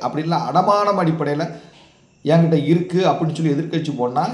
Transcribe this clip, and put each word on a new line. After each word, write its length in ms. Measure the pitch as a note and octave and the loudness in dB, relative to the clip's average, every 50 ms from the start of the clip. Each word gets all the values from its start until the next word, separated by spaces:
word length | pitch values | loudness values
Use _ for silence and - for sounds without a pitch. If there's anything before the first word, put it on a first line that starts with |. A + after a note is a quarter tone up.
அப்படி 220 | - B2 A#2 C#3+ D#3 | -6 -6 -4 -4 -2
இல்லைன்னா 180 | D#3+ E3+ D3+ - | -2 -2 -2 -2
அடமானம் 560 | B2 C3+ E3+ F#3 F#3 G3+ G#3 G#3 G#3 G3+ F#3+ F3+ | 0 0 0 2 4 4 2 2 2 0 0 2
அடிப்படையில 440 | D#3+ D#3+ D#3+ D3+ C#3+ D3 D3 E3+ - - - - - - - - _ _ _ _ _ _ _ - | 0 0 0 -2 -2 -2 -2 -4 -6 -8 -12 -18 -20 -20 -20 -20 _ _ _ _ _ _ _ 0
என்கிட்ட 340 | C#3+ D#3 E3 E3 D#3 D#3+ D3+ C3+ | 2 4 4 4 4 2 2 2
இருக்கு 360 | C#3+ E3+ E3+ F3 - - F3+ F#3+ | 2 2 2 0 0 -2 0 2
அப்படின்னு 320 | D#3+ - - E3+ D#3 C#3+ | 2 2 0 -2 -4 -2
சொல்லி 180 | - E3 D#3 C#3 | -2 0 0 0
எதிர்க்கட்சி 380 | C#3+ D#3+ - - D#3+ C#3+ - C#3+ | 0 -2 -4 -4 -4 -4 -4 -4
போனா 320 | A#2+ B2 B2 B2 C#3+ E3 G3+ | -2 -4 -2 -2 -2 -2 -2